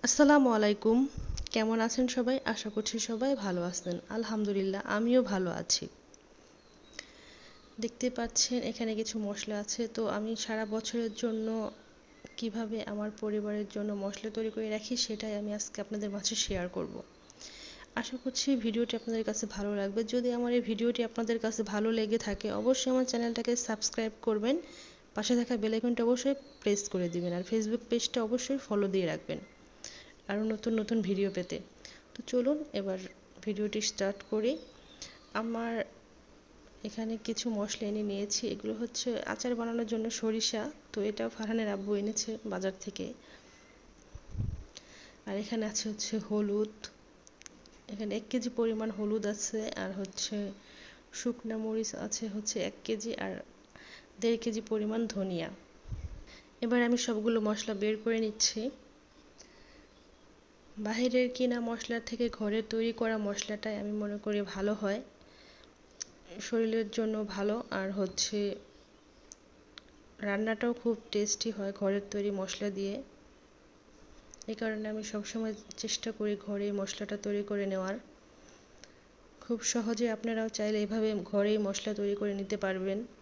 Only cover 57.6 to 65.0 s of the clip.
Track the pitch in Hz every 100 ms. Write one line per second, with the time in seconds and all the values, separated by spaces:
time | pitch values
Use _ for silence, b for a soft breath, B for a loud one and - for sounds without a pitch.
57.6 | - 202 208 214 220 226 220 214 - 220
58.6 | 233 - - - - - - - B B
59.6 | B B B B - - - - - -
60.6 | - 214 208 226 247 254 247 247 254 240
61.6 | 233 233 - 233 226 233 233 - 208 220
62.6 | 220 226 226 226 226 220 202 202 - 208
63.6 | 214 208 208 208 208 208 214 208 196 196
64.6 | 202 208 202 208